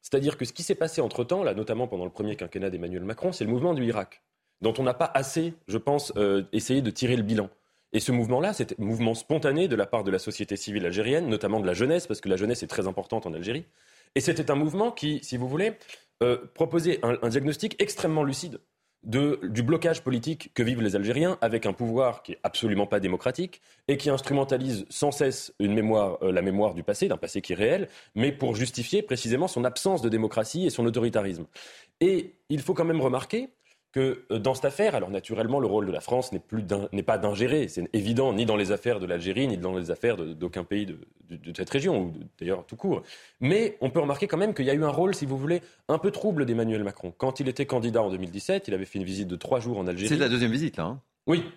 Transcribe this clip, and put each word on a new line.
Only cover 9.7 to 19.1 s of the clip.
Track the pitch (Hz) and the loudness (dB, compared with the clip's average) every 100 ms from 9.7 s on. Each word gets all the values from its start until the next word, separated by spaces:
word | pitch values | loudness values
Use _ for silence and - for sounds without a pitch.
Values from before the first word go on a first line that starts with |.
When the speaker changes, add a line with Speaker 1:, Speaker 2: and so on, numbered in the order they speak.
| 113 | 2
Speaker 1:
la | |
part | 98 117 | 2 0
de | 98 | 2
la | 95 | 0
société | - 101 104 98 | -2 -6 -4 -4
civile | - 104 87 | -4 -2 -2
algérienne, | 92 107 147 170 | 0 2 0 0
notamment | 110 101 107 | 0 0 0
de | 95 | 0
la | |
jeunesse, | 87 123 170 170 | 0 2 2 -2
parce | 107 | -6
que | 98 | -2
la | 92 | 0
jeunesse | 107 120 | 0 -2
est | 80 | -4
très | - 95 | -4 -4
importante | 92 92 113 92 | -4 -4 -4 -4
en | |
Algérie. | 80 90 127 170 _ _ _ _ | -6 -4 -6 -8 _ _ _ _
Et | - | -2
c'était | 151 156 147 | 0 0 0
un | |
mouvement | 143 156 175 226 | 2 2 0 -2
qui, | 233 151 151 | -2 -4 -4
si | - 123 | -6 -6
vous | 127 | -4
voulez, | 147 208 220 - - _ _ | -2 -2 -4 -18 -20 _ _
euh, | 123 123 - | 2 2 -2
proposait | - 160 165 165 143 | -2 0 2 2 2
un, | 117 120 | 2 2
un | 117 | 2
diagnostic | 120 139 147 214 - | 2 0 -2 -4 -2
extrêmement | 208 - 175 156 | -2 0 0 2
lucide | 143 139 175 117 _ _ _ _ | 0 -2 -8 -12 _ _ _ _
de, | 110 | -2